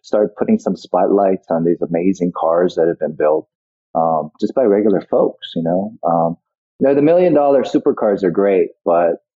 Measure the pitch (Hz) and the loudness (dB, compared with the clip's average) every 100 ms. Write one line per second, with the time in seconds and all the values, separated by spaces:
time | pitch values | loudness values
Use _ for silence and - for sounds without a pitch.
0 | - 107 107 - 117 110 - 92 - 90 | -4 -2 -2 -2 -2 0 -2 -6 -4 -2
1 | 95 98 98 95 - 82 82 85 80 82 | 2 2 2 -2 -4 -2 0 -2 -2 -2
2 | 90 95 87 - 80 85 92 85 82 82 | -2 -2 -4 -4 -2 0 0 0 -2 -2
3 | 78 78 76 78 - _ _ _ _ 82 | -6 -2 -2 -2 -4 _ _ _ _ -4
4 | 82 80 76 - 104 - 120 101 107 92 | -2 -2 -6 -6 -6 0 2 2 2 -2
5 | - 127 123 - - - 82 90 104 - | -2 -2 -2 -4 -10 -6 -2 -2 -4 -6
6 | 85 82 82 85 _ _ _ _ 139 143 | -2 0 -2 -4 _ _ _ _ 0 2
7 | 147 175 180 147 143 139 120 151 - 120 | 4 4 4 2 2 2 2 0 0 0
8 | 110 98 95 82 101 95 85 - - 85 | 0 0 0 0 2 2 0 -4 0 2
9 | 87 - _ | 2 -2 _